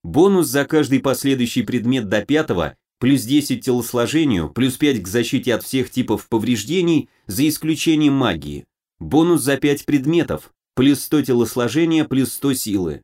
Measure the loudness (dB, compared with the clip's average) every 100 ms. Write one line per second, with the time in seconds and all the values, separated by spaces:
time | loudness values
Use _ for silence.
0 | 0 4 4 4 2 0 0 0 2 0
1 | 0 0 0 0 0 -2 -2 -2 0 -2
2 | 0 -2 0 -2 0 -2 -4 -8 _ _
3 | 2 2 2 0 0 -4 0 -2 0 -2
4 | 0 0 2 0 -2 -2 -2 0 0 0
5 | -2 -2 0 -2 -2 -4 -2 -4 -4 -4
6 | -2 -4 -2 -2 0 -2 -2 0 2 0
7 | -2 _ -8 -2 0 0 -4 -2 0 2
8 | 2 2 0 -2 -8 -12 -16 _ _ _
9 | 0 2 4 2 2 0 0 0 0 0
10 | 2 0 0 -6 -10 _ _ 2 2 2
11 | 0 -2 2 0 0 0 -2 0 2 0
12 | 0 0 -2 -2 -2 -2 -2 -2 -4 -8